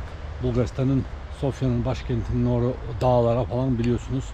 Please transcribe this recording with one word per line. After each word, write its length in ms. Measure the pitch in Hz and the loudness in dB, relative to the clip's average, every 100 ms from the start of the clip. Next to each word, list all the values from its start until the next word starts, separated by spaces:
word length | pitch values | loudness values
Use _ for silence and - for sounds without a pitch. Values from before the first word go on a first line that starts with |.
| - - - - | -10 -10 -10 -4
Bulgaristan'ın, 640 | 127 120 117 - 131 135 - - - - | 0 2 0 0 2 2 0 -6 -10 -4
Sofya'nın 440 | 139 - 131 120 | -4 0 0 0
başkentinin 600 | 120 117 - 120 107 120 120 | 0 -2 -2 -2 0 0 2
or-, 220 | 120 120 | 2 0
o 320 | 127 123 120 | -2 -6 0
dağlara 440 | 127 123 117 117 | 4 6 4 2
falan 340 | 92 120 135 117 | 0 0 0 2
biliyorsunuz. 460 | 120 117 - 131 - | 2 0 -2 -4 -6